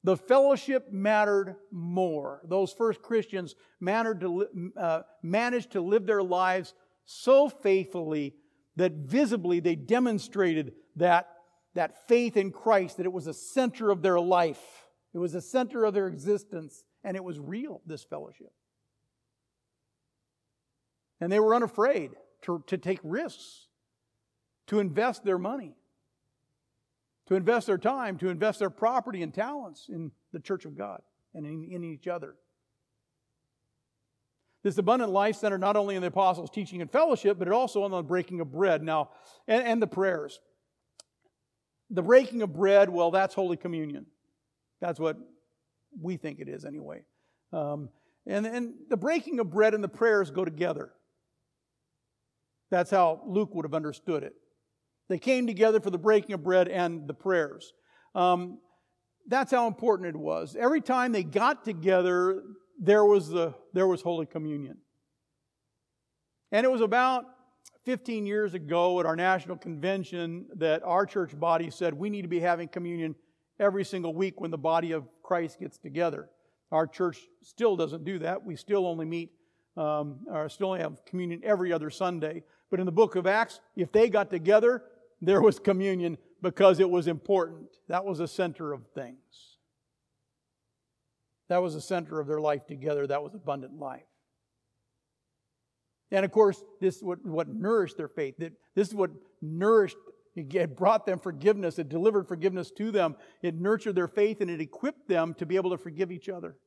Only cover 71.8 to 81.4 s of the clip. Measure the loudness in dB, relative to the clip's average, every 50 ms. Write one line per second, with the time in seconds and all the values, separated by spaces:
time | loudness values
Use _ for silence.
71.8 | -4 -4 -2 -4 -6 -6 -6 -6 -6 -4 -4 0 0 0 0 0 -4 -8 -8 -8
72.8 | -8 -6 -6 -6 -6 -6 -8 _ _ _ _ _ _ _ _ _ 0 2 2 0
73.8 | -4 -4 -6 -6 -6 -4 -2 -2 -2 -2 -2 -6 -8 -8 -6 -4 -2 0 0 0
74.8 | 0 0 -4 -6 -6 -10 _ _ _ -2 -2 -2 -2 -6 -8 -12 -14 -14 -14 -16
75.8 | -18 -10 -4 -2 -2 -2 -2 -6 -12 -16 _ _ _ _ _ _ _ _ 0 0
76.8 | 0 -2 -2 -2 -2 -2 -2 -6 -20 _ _ _ _ -20 _ 0 2 2 2 2
77.8 | -2 -4 -4 -8 -8 -8 -8 -6 -4 -4 -4 -6 -8 -10 -12 -12 -4 0 0 0
78.8 | 0 0 -2 -4 -6 -6 -6 -8 -8 -10 _ _ _ _ _ _ _ _ _ -6
79.8 | -4 -2 -2 -2 -4 -6 -10 -14 -14 -8 -6 -6 -6 -6 -6 -4 -4 -4 -2 -4
80.8 | -4 -6 -8 -12 _ -10 -8 -6 -6 -6 -8 -6